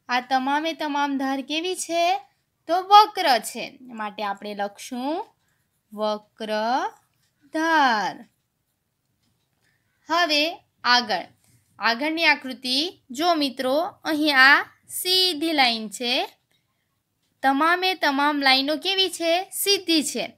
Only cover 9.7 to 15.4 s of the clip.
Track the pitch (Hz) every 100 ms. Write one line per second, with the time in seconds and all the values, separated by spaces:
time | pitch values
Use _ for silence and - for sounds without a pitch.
9.7 | _ _ _ - 339 339 294 311 392 _
10.7 | _ 240 247 220 185 - _ _ _ _
11.7 | _ 214 240 294 320 320 285 262 254 247
12.7 | 262 330 - _ 247 349 330 277 - 254
13.7 | 285 370 - - 302 302 269 262 302 415
14.7 | _ _ - 370 370 370 294